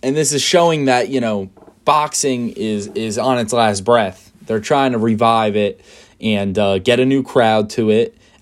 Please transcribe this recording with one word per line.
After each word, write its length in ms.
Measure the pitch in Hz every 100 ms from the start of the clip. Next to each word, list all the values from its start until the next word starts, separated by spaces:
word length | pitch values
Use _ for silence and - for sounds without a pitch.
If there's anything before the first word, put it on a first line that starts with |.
And 120 | 131
this 200 | 147 147
is 80 | 143
showing 420 | - 180 170 156
that, 240 | 139 123 110
you 140 | 135
know, 260 | 117 104 98 - - _ -
boxing 640 | 151 151 - 143 127 117
is, 380 | - 110 104 101
is 280 | 104 110 107
on 220 | 120 127
its 160 | 110
last 260 | 120 113 98
breath. 500 | 98 120 101 90 - _
They're 180 | - 110
trying 320 | 107 147 135
to 60 | 120
revive 580 | 113 107 113 113 107 104
it 240 | 101 - _ - - _
and, 360 | 110 104 101 95
uh, 200 | 101 98
get 220 | 95 120
a 60 | 127
new 160 | 135
crowd 480 | 127 135 113 110 107
to 180 | - 110
it. 260 | 107 117 _ _ _